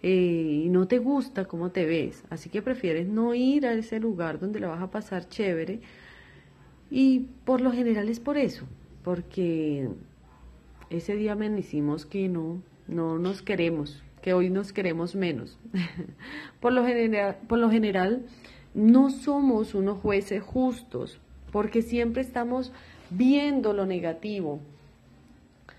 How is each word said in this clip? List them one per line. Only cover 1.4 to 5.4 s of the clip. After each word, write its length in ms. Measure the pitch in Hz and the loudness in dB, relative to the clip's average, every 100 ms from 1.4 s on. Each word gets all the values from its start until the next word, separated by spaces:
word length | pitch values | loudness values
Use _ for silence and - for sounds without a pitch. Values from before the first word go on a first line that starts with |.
cómo 260 | 190 170 175 | -6 -4 -4
te 140 | 180 | -2
ves, 360 | 165 165 - - - | 0 0 -2 -8 -14
así 200 | 165 - | -14 -8
que 120 | 208 | -6
prefieres 460 | 214 254 175 160 180 | -4 -2 -2 -2 -2
no 260 | 214 233 | 0 0
ir 320 | 240 254 294 | 2 2 4
a 60 | 254 | 2
ese 300 | 226 226 220 | 0 -2 -2
lugar 400 | 226 180 165 156 | -2 -2 -4 -4
donde 180 | 185 214 | -4 -4
la 80 | 185 | -4
vas 140 | 165 | -4
a 100 | 185 | -6
pasar 380 | 214 214 185 175 | -6 -6 -8 -8
chévere, 500 | - | -4